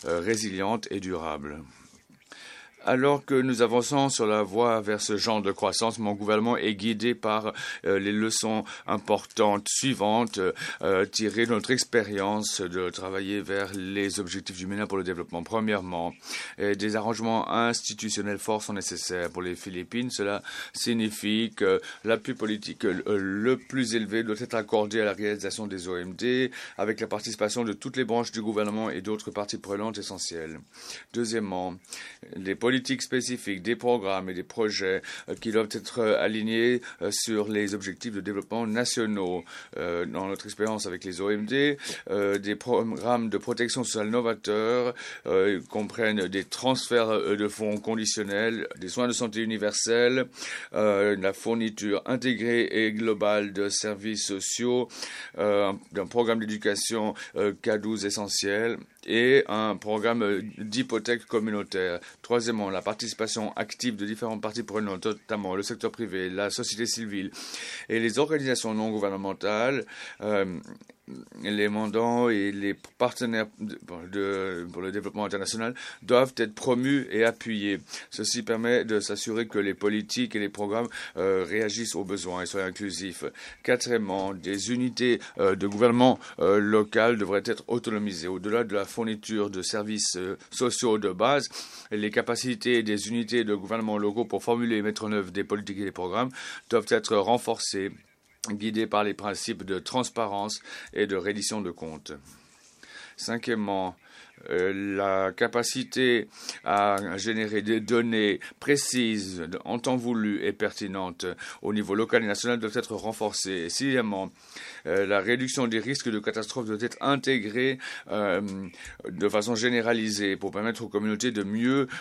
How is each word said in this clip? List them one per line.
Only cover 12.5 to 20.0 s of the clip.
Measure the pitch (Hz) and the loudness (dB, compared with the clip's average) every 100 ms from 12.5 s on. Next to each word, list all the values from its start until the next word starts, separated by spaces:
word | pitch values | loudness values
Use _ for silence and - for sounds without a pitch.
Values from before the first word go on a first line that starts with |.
| - | -2
de | 90 90 90 | -2 -2 -4
travailler | 87 95 98 98 101 | -4 -6 -4 -2 -4
vers | 87 98 98 98 | -2 -2 -2 -4
les | 92 98 98 90 | -4 0 0 0
objectifs | 90 95 85 92 | -4 -6 -8 -8
du | 92 | -6
millénaire | 101 104 | -4 -2
pour | 98 | -2
le | |
développement. | 90 87 82 85 | -2 -4 -4 -6
Premièrement, | 85 113 110 104 92 87 85 - - - - - | -2 0 2 0 -2 -4 -4 -6 -10 -10 -10 -4
euh, | 101 | -2
des | 101 107 107 | 0 0 0
arrangements | 107 110 113 113 - | -2 -2 0 0 2
institutionnels | 110 117 117 - 107 110 104 101 98 | 2 2 0 -4 -6 -4 -2 -4 -4
forts | - 107 | -2 -2
sont | 107 | -2
nécessaires | 101 90 87 - 90 85 | -6 -4 -6 -4 -2 -4
pour | 87 | -4
les | 90 | -6
Philippines. | 87 101 90 90 117 | -6 -8 -8 -6 -4